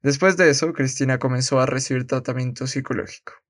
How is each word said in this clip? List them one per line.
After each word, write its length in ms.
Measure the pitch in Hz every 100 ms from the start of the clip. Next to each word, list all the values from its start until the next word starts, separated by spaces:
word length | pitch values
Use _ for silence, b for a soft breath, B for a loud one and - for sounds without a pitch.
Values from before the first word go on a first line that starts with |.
Después 340 | 139 139 190 175
de 140 | 170
eso, 220 | 139 160
Cristina 460 | 165 131 - 135 127
comenzó 420 | 131 127 127 131
a 60 | 131
recibir 400 | 127 - 131 123
tratamiento 600 | 131 123 127 127 117 127
psicológico. 640 | 139 131 117 - - - -